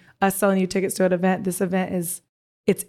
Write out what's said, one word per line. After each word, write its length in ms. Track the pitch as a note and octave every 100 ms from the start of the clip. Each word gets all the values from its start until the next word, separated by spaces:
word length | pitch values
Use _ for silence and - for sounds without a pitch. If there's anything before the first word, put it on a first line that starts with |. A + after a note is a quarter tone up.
| - _
us 160 | G3 F#3+
selling 240 | G3+ F#3+
you 80 | F#3
tickets 260 | F#3+ F#3+ -
to 80 |
an 80 | F#3
event. 300 | F3+ F#3 F#3
This 180 | F#3+ F3
event 320 | F#3+ F#3 F#3 F#3
is, 260 | E3+ - - _ _ _ -
it's 160 | F#3